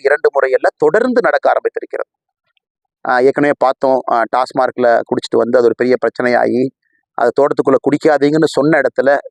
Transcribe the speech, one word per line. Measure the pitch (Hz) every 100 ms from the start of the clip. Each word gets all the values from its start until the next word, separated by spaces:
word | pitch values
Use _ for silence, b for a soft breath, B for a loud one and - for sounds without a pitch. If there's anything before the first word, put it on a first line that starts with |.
இரண்டு | 131 147 147
முறை | 139 131
அல்ல, | 127 - -
தொடர்ந்து | 151 196 254 240
நடக்க | 175 143 127
ஆரம்பித்திருக்கிறது. | 123 - - - - - _ _ _ _ _ _ _ _ _ 127
ஆ, | 127
ஏற்கனவே | 131 139 143 139
பார்த்தோம், | 127 - 135 131 -
ஆ, | 120 113 123
டாஸ்மார்க்ல | 127 135 127 120 120 117 113
குடிச்சிட்டு | - - 117
வந்து | 113 123
அது | 120
ஒரு | 110
பெரிய | 123 123
பிரச்சனையாகி, | 139 - 123 120 117 117 131 - _ _ _
அது | - 120 127
தோட்டத்துக்குள்ள | 143 151 143 131 -
குடிக்காதீங்கன்னு | 147 196 147 143 156 156 -
சொன்ன | 143 156
இடத்துல | 131 - 127 143 -